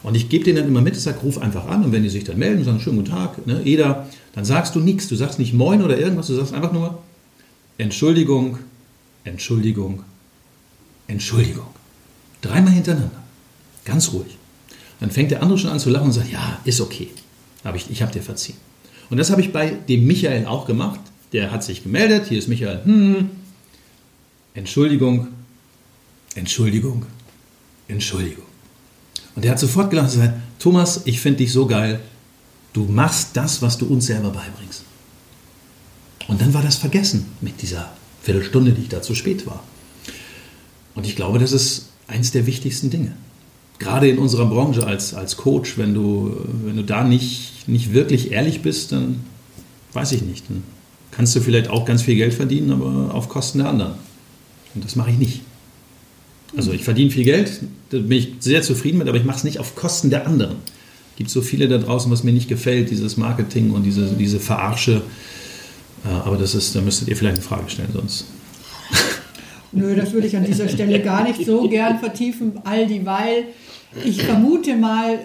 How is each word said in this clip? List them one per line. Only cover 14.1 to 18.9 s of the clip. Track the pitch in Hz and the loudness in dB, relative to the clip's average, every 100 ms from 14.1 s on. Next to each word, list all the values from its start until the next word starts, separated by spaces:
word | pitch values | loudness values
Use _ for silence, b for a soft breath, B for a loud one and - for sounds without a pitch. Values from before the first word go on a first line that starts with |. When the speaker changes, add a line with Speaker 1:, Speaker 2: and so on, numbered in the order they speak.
Speaker 1:
ruhig. | 101 - - - _ - B B B | -4 -8 -16 -20 _ -20 B B B
Dann | 107 | -4
fängt | 135 143 | 0 0
der | 143 | 2
andere | 180 190 | 2 2
schon | 175 | 0
an | 151 | -2
zu | 131 | 0
lachen | 139 143 | 2 2
und | |
sagt, | 117 117 | 2 -2
„Ja, | - - - | -4 -6 -4
ist | 127 120 | -2 -2
okay. | 101 - 87 - - _ - - | -2 -8 -12 -14 -20 _ -20 -14
Hab | - 90 | -10 -10
ich, | - | -8
ich | - | -4
hab | 113 | -4
dir | 95 | -4
verziehen.“ | - - - - - _ B | -8 -10 -10 -14 -20 _ B